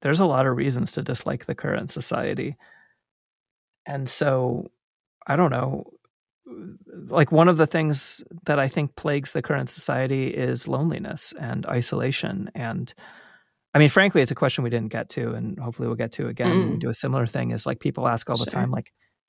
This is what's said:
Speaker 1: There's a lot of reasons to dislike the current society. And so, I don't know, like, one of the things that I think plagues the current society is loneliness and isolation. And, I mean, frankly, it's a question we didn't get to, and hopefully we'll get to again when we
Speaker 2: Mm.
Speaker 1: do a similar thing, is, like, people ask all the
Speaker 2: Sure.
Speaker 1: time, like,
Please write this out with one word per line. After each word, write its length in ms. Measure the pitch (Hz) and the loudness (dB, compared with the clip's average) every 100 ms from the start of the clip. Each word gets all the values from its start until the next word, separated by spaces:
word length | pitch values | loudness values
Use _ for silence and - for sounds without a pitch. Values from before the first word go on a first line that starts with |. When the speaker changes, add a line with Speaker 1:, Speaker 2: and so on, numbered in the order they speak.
Speaker 1:
There's 180 | 139 165 | 0 4
a 60 | 180 | 4
lot 200 | 131 131 | 4 4
of 100 | 127 | 2
reasons 360 | 139 123 - | 0 0 -2
to 80 | - | -4
dislike 440 | - 120 - 139 - | -4 -2 -2 -4 -6
the 100 | - | -6
current 340 | - - - | -4 -4 -4
society. 680 | - - 117 - - - - _ - _ _ _ _ _ _ _ _ _ _ - | -4 -2 -2 -2 -4 -6 -8 _ -20 _ _ _ _ _ _ _ _ _ _ -10
And 220 | 143 131 | -6 -2
so, 600 | - 147 131 123 127 - _ _ _ _ _ - | 0 2 2 2 -2 -6 _ _ _ _ _ 0
I 100 | 143 | 4
don't 160 | 165 | 4
know, 340 | 123 135 139 - - _ _ _ _ 262 233 180 - - 170 - | 2 -2 -4 -8 -20 _ _ _ _ -18 -16 -14 -18 -20 -18 0
like, 240 | 135 147 | 4 6
one 160 | 160 175 | 6 6
of 100 | 160 | 6
the 80 | 151 | 4
things 560 | 170 156 139 - - - 170 - | 2 0 0 -2 -6 -8 -8 0
that 140 | 143 | 2
I 80 | 135 | 2
think 280 | 156 147 - | 0 -4 -4
plagues 360 | 156 143 139 | -2 -2 -2
the 100 | 139 | -4
current 280 | - 139 135 | -2 -2 -4
society 580 | - - 131 131 135 131 | -4 -2 0 0 0 -2
is 400 | - 127 123 - | -2 -2 -2 -2
loneliness 640 | 131 160 143 - 156 - - | -2 0 -2 -6 -4 -6 -6
and 260 | 120 - - | -6 -6 -2
isolation. 840 | 123 - - 131 - 123 - - | -2 -2 -2 -2 -2 -4 -6 -8
And, 400 | - 117 - 120 - - - - - _ _ _ | -8 -6 -6 -8 -14 -20 -20 -20 -20 _ _ _
I 60 | 147 | 6
mean, 100 | 147 | 8
frankly, 320 | 190 196 165 | 6 6 4
it's 80 | 127 | 2
a 60 | - | 2
question 280 | 135 - | 0 0
we 60 | 120 | -2
didn't 220 | 117 110 | -2 -2
get 180 | 117 - | -6 -6
to, 240 | - 117 | -4 -4
and 240 | 117 113 95 | -4 -6 -6
hopefully 300 | 120 117 120 | -8 -6 -4
we'll 80 | 113 | -2
get 140 | 113 | -4
to 140 | - 127 | -4 -6
again 220 | 120 120 | -2 2
when 200 | 175 - | 2 2
we 60 | 110 | 0
Speaker 2:
Mm. 60 | |
Speaker 1:
do 80 | 123 | -2
a 40 | |
similar 320 | 113 135 131 120 | -2 0 0 0
thing, 240 | 131 120 | -2 -2
is, 160 | 117 135 | 0 0
like, 140 | 123 | 0
people 280 | 143 127 127 | -2 0 0
ask 220 | 117 - | 0 -2
all 80 | 117 | -2
the 60 | |
Speaker 2:
Sure. 180 | - - | -2 -2
Speaker 1:
time, 80 | 127 | -2
like, 240 | 117 - _ _ _ | -2 -6 _ _ _